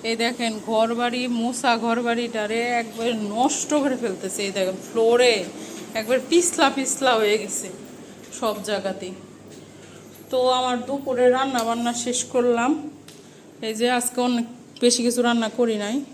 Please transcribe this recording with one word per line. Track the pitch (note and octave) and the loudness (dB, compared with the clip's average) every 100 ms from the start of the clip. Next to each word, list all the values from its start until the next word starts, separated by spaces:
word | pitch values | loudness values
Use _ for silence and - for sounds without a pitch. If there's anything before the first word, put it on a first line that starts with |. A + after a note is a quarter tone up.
| A3+ | -4
এই | A3+ | -2
দেখেন, | A#3 B3 A#3 G#3+ G#3+ | -2 0 -4 -4 -2
ঘরবাড়ি | A3 A3+ A#3 A#3+ B3 B3+ A#3+ | 2 2 2 -2 -2 -2 0
মোছা | A#3 B3 C4 A#3 | -2 0 2 2
ঘরবাড়িটারে | A#3 A#3 A#3 A#3 A#3 A3+ G#3 A3+ A#3+ A#3+ | 2 0 0 -2 -2 -4 -2 -2 0 -2
একবার | A3+ G#3+ A#3 A3+ G#3 | -4 -4 -2 -2 -4
নষ্ট | G#3+ C#4 - - D4+ | 0 0 0 0 0
করে | C#4 B3+ | 2 0
ফেলতেছে। | A#3 F3+ F#3+ - G3 | -4 -4 -6 -4 -4
এই | G3 | -2
দেখেন, | F#3 F#3+ - | -2 -4 -6
ফ্লোরে | A#3 A3+ A#3+ B3 A3 E3 - - - - A3+ | 2 4 6 6 4 -2 -10 -14 -14 -8 -8
একবার | G#3+ C4 B3+ | 0 -2 4
পিছলা | E4+ F4 - C4+ C4+ | 4 4 2 2 2
পিছলা | C4 - C4 A3+ | -4 0 2 4
হয়ে | G#3+ G#3+ | 2 0
গেছে | G3 - F#3 D3 - - - - - - | -2 -8 -10 -14 -16 -18 -20 -20 -18 -6
সব | A3+ G3+ G3 | -4 -4 -4
জায়গাতেই। | G3+ F#3+ F#3 F#3 F#3+ - - - - - - - - - - - | -4 -4 -6 -10 -12 -18 -20 -20 -20 -20 -20 -20 -20 -20 -20 -4
তো | B3+ B3+ B3+ | 2 2 2
আমার | B3+ B3 B3+ | 2 -2 -4
দুপুরে | C#4 C#4 B3+ B3 B3+ | -6 -2 4 6 6
রান্না | C4+ B3+ A3+ | 2 0 0
বান্না | A#3 A#3+ A#3+ | 0 -2 -2
শেষ | B3 A#3+ - | -2 -4 0
করলাম। | B3+ A#3+ A#3 A#3+ D#4+ - - - - - - - - A3 | 2 2 2 2 0 -4 -14 -20 -20 -20 -20 -20 -10 -8
এই | A3 | 0
যে | A#3+ B3 | 2 2
আজকে | B3 - B3 | 0 0 0
অনেক | A#3+ A#3 - - - | 0 -2 -8 -20 2
বেশি | A#3+ A#3+ A#3+ | 4 4 2
কিছু | A#3+ A#3+ | 2 2
রান্না | A#3+ A3 A3 | 2 0 0
করি | A#3 G#3+ | 0 0
নাই। | G#3 C4 C#4+ | -2 -4 -4